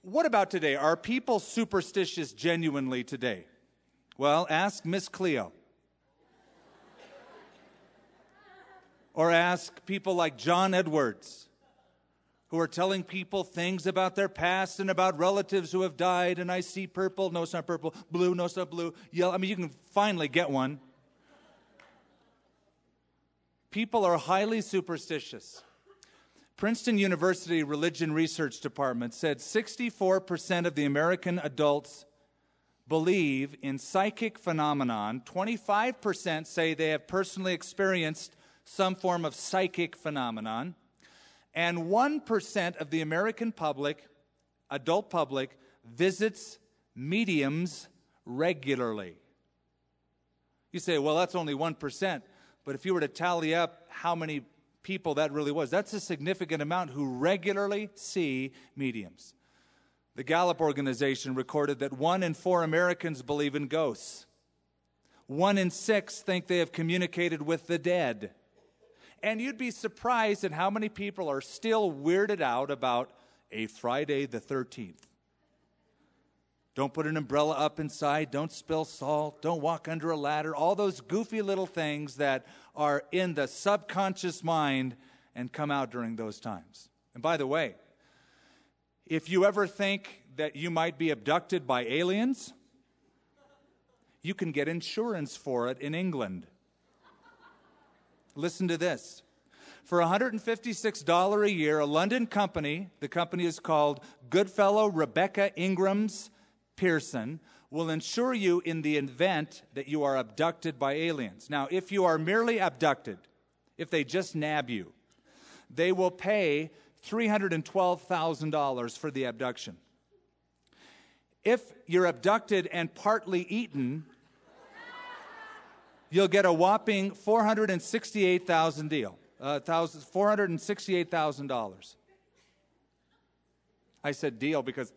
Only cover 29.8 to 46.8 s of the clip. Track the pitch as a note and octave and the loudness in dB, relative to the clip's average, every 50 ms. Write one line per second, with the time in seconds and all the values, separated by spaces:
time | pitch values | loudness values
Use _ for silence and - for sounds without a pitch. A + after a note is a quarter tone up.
29.8 | B3 A#3 - - G3 F#3 F#3+ F#3+ F#3 - F3+ D#3 - - F#3 F3 E3+ F3 D3 - | -4 -4 -2 0 2 4 4 2 2 -2 -6 -6 -2 0 0 2 2 0 0 2
30.8 | D3+ C#3+ C#3 D3 D#3 E3+ F#3 F3+ - F#3 F3 F3+ D3 D3+ C3+ B2+ D3+ D3 C#3+ D3 | 0 2 2 4 4 2 2 0 0 -2 -2 -2 -4 -4 0 2 4 4 4 2
31.8 | D3 - - - - _ _ _ _ _ _ _ _ _ _ _ _ _ _ _ | -2 -8 -20 -20 -20 _ _ _ _ _ _ _ _ _ _ _ _ _ _ _
32.8 | _ - D#3 D#3+ D#3+ F3+ F#3+ G3 E3 C#3+ C3+ C3 C#3 C#3 C#3+ - - C#3 C3+ C3+ | _ -2 0 2 4 4 4 4 4 2 2 0 -2 -4 -8 -10 -6 -6 -6 -6
33.8 | - - - F#3+ G3 G#3 G#3 - A3+ A3 A3 - - F3 E3 D#3 D3+ D3+ D3 C#3+ | -8 -2 0 2 2 2 0 -2 -4 -4 -4 -6 -4 -2 0 2 2 2 2 2
34.8 | C3+ B2 A#2 G#2+ G#2 G#2+ A2+ C3 - - - F3+ F#3+ A3 A#3 G#3 - - G3+ G#3 | 0 0 0 -2 -2 -4 -6 -8 -10 -8 -6 -4 -2 -2 -4 -6 -2 0 2 2
35.8 | A3+ B3+ B3+ - - G#3+ F3+ - - F3+ D#3+ D#3 D#3+ - - F3 E3 D#3+ D#3+ D#3 | 2 0 -2 -2 -4 -4 -4 -2 -4 -4 -4 -4 -6 -6 -2 0 2 2 2 0
36.8 | D#3+ D#3 D#3 D3 D#3 - - F#3+ F#3+ F3+ - F#3+ F#3 F#3 F3+ E3+ - - - - | 0 0 0 -2 -2 -2 -2 -2 -2 -2 -6 -4 -2 -2 -2 -4 -6 -10 -2 0
37.8 | G3 F#3+ F#3+ F3+ D#3+ D#3 D#3 - - - _ _ _ _ _ _ _ - - - | 0 2 2 0 0 -2 -4 -6 -12 -16 _ _ _ _ _ _ _ -14 -2 0
38.8 | F#3+ F#3 F#3 F#3 - F#3 F3+ E3+ E3 D3+ - - - - - F#3+ F#3 F3+ - - | 0 0 0 0 0 0 0 0 0 -4 -4 -6 -8 -2 0 0 0 0 0 -2
39.8 | E3+ E3 - - - D#3 D3 C#3+ B2+ A#2+ A2+ A2 G#2+ A2 A2 A#2 C#3 F3+ E3+ _ | -4 -4 -4 -8 -8 -6 -4 -2 -4 -4 -4 -6 -6 -4 -4 -4 -6 -6 -10 _
40.8 | _ _ _ _ - - - - - - - _ _ _ _ D#3+ E3+ E3+ F3 F3 | _ _ _ _ -20 -20 -20 -20 -20 -20 -20 _ _ _ _ 0 0 0 0 -2
41.8 | E3 E3+ G3 A3+ B3+ D4 D4+ D4+ D4+ - A3+ G3+ - - - G#3 F3 F3 F3 - | -2 2 2 4 4 4 2 -2 -2 0 -2 -2 -2 -2 -2 -2 -2 -2 -4 -6
42.8 | D#3+ C#3+ D3+ D#3+ D#3+ D3+ D#3+ E3+ G3+ A3+ A3 - A#3 A3+ A3 - E3 D3+ C#3 C3+ | -6 -2 -2 -2 0 0 0 0 0 0 -2 -2 -4 -6 -4 -2 -2 -2 -2 0
43.8 | C#3+ C#3+ C#3+ - - - _ _ _ _ _ _ _ _ _ _ _ _ C#3 C#3+ | -2 -2 -4 -4 -12 -20 _ _ _ _ _ _ _ _ _ _ _ _ -8 -4
44.8 | B2 D#3+ E3+ G3+ G#3 - - E3+ D3+ B2+ C3+ C3+ C3 C3+ - _ _ _ _ _ | 0 2 2 2 0 0 0 -2 0 0 0 -4 -4 -4 -8 _ _ _ _ _
45.8 | _ A#2 A#2 A#2+ E3+ F#3+ F#3 F#3 G#3 A3 G#3+ - - - - _ _ _ _ _ | _ -20 -2 2 2 2 2 2 -2 -2 -2 -4 -16 -16 -18 _ _ _ _ _